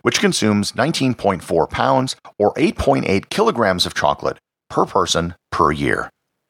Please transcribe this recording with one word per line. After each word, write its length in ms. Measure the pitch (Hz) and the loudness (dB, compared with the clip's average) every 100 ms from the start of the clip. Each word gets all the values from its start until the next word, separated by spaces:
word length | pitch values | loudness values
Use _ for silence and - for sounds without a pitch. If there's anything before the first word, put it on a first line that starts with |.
which 160 | - - | -2 0
consumes 560 | 202 - 107 104 98 - | 0 0 2 2 0 -2
nineteen 400 | 139 - 135 120 | -2 0 -2 0
point 280 | 98 90 | -2 -2
four 220 | - 85 73 | 0 0 0
pounds, 500 | - 123 135 131 - - - | 0 0 2 0 -6 -10 0
or 160 | 104 - | 0 2
eight 220 | 175 - | 0 0
point 280 | - 135 - | 0 0 0
eight 240 | 95 - | -2 -2
kilograms 560 | - 220 131 101 87 90 | -2 0 2 2 0 -2
of 80 | - | -2
chocolate, 420 | 73 71 - - _ _ - | -2 0 -4 -6 _ _ -6
per 160 | - - | -2 0
person 480 | - 85 87 85 - _ | 0 0 0 -4 -6 _
per 200 | - 78 | 0 0
year. 400 | 76 67 50 - _ _ _ _ | 0 -2 -2 -6 _ _ _ _